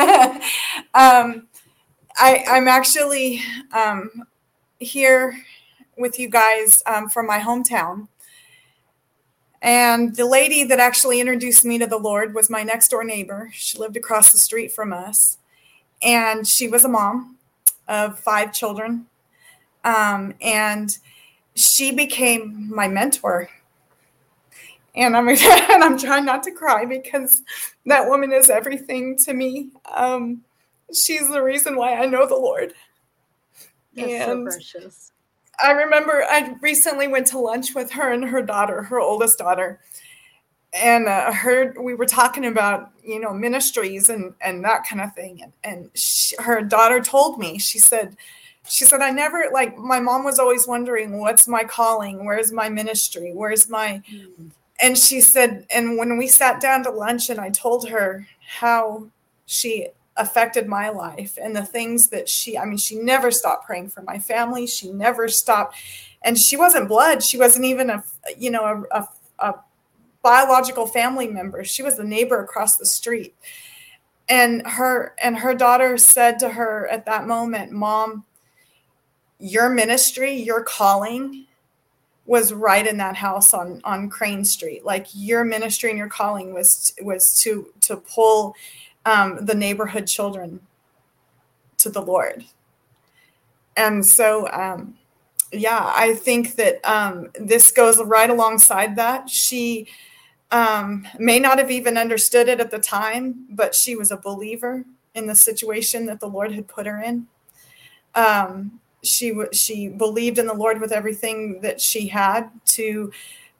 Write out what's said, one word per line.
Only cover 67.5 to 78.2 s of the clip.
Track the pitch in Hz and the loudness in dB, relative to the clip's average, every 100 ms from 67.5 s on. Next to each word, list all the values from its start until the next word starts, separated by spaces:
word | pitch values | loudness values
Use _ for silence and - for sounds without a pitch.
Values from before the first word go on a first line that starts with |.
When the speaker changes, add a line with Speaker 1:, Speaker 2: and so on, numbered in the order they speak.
| 247 262 | 4 2
Speaker 1:
even | 254 254 | 0 -2
a, | 208 - - - - | -4 -8 -16 -14 -8
you | 247 | -4
know, | 233 214 214 - | -2 -2 -4 -4
a, | 208 | -6
a, | 208 - _ - | -6 -14 _ -6
a | 202 - _ _ _ _ _ _ | -6 -6 _ _ _ _ _ _
biological | 247 247 269 254 254 233 220 | 4 6 6 4 2 -4 -4
family | 240 240 262 233 | -2 -2 -2 -6
member. | 196 190 185 | -8 -10 -10
She | 196 - | -8 -6
was | 262 233 | -4 -4
the | |
neighbor | 208 214 247 233 | -4 -2 0 0
across | 196 214 214 - | -2 -4 -2 0
the | 190 | 0
street. | - 233 233 175 _ - - - - - _ _ _ - | -4 -4 -6 -8 _ -20 -20 -20 -20 -20 _ _ _ 2
And | 247 240 233 - | 4 4 2 -4
her, | 226 254 247 - - | -2 0 0 -4 -4
and | 247 233 | -2 -2
her | 254 | -2
daughter | 247 247 247 254 240 | 2 4 6 4 4
said | - 254 240 214 | 4 6 4 2
to | 240 | -4
her | 220 226 214 - | -4 -4 -4 -6
at | 220 214 | -6 -4
that | 214 226 | -4 -2
moment, | 233 233 220 - | -4 -4 -6 -8
"Mom, | 208 208 214 220 214 | -6 -2 -2 -2 -8